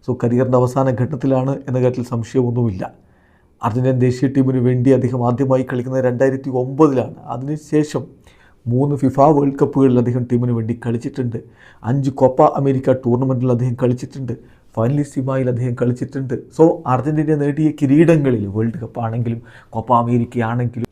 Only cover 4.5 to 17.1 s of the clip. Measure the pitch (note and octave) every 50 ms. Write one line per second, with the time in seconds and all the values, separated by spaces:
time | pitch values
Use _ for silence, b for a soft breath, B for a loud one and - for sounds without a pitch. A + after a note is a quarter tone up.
4.5 | C3 C3 A#2+ B2+ B2+ B2+ A#2+ C3+ C3+ B2+ C3+ A#2+ B2+ B2+ A#2+ A#2+ B2 A2 C#3 B2+
5.5 | C3 B2+ B2+ - C3+ B2 A#2+ C3 C3 C3 B2+ B2+ B2 A#2+ C3+ C3+ C3 C3+ C3+ C3+
6.5 | B2+ B2 B2+ C3 C#3 C3 D#3 D3 C3+ B2 A2 - - - - C#3+ B2 B2+ C3 C#3+
7.5 | D3+ D3+ - - D#3 D3+ D3 D3+ - C3+ C3 - - b b b b b b b
8.5 | b b _ A#2 A#2+ B2+ C#3 C#3+ D3 C#3 C3+ C3 C3 C#3 C#3 D3+ D#3 C#3+ C#3+ C#3
9.5 | C3+ C#3 D3 C#3 - C3+ C3+ C3 B2 A#2+ A#2+ B2 A#2+ B2+ A#2+ B2 B2+ A#2+ B2 B2
10.5 | A#2+ A2+ A2+ A2 A#2+ A#2 - B2 A#2 A#2+ - C#3 C3+ - C3 A#2+ A2+ - - b
11.5 | b b b b b b - G#2+ B2+ C#3 C3 C3+ C3 - C3+ C3 C3 - D#3 -
12.5 | - - C#3 C#3 C3+ C3 C3+ C3+ B2+ C3 - A#2+ A#2+ B2 C3+ C3 C3 A#2+ B2+ B2+
13.5 | A#2+ A#2 B2 B2+ B2 - C3+ A#2+ B2 B2 - B2+ - C#3 C3+ B2 - - b b
14.5 | b b b b - A#2+ A2+ A#2+ C#3+ D3 C#3+ C#3+ - C#3 B2+ C3+ C3 C3+ C3 B2
15.5 | A2+ A2+ B2 B2+ A#2 - A#2+ B2 A#2+ A#2+ C3+ - - C#3 C3+ B2 B2+ - - -
16.5 | - - D#3+ E3+ - - - - B2+ B2 A#2+ D3+